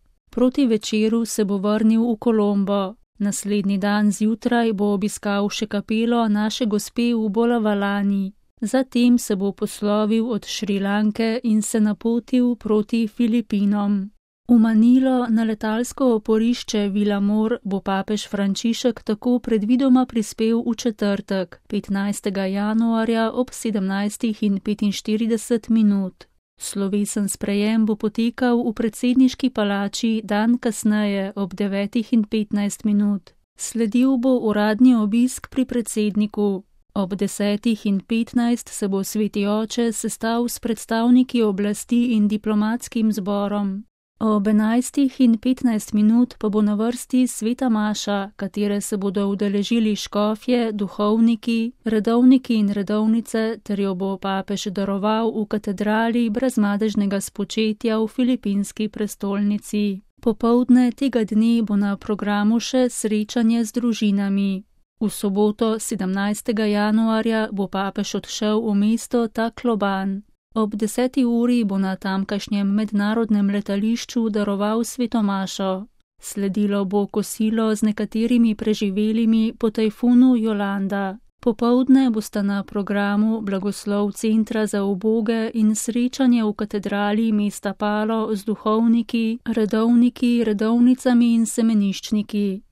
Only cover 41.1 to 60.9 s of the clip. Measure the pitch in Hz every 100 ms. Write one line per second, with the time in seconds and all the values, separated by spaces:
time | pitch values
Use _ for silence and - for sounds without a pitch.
41.1 | 254 254 240 214 190 202 208 - 240 247
42.1 | 220 208 214 214 208 214 240 - 233 220
43.1 | 208 190 202 202 208 196 196 - _ _
44.1 | - 220 214 202 214 214 240 247 285 262
45.1 | - 247 226 254 254 247 214 - 208 214
46.1 | 233 247 - 214 208 208 208 226 240 -
47.1 | 254 247 - 214 247 262 214 214 208 208
48.1 | 202 196 - 190 208 202 202 - 208 196
49.1 | 196 202 196 202 202 196 233 214 196 -
50.1 | 202 208 214 - 240 226 208 196 - 208
51.1 | 226 226 220 - 226 226 - 220 214 214
52.1 | 233 254 262 262 220 202 208 190 214 220
53.1 | 226 220 226 220 214 - 202 196 185 196
54.1 | 190 190 190 190 196 214 190 196 196 208
55.1 | 220 226 220 208 214 214 190 208 220 226
56.1 | 240 233 208 262 220 202 202 220 202 202
57.1 | 202 - - 202 220 220 214 226 220 220
58.1 | - 247 247 202 202 196 - 214 - 208
59.1 | - 202 202 202 208 - 208 208 190 -
60.1 | _ 233 214 233 240 247 247 247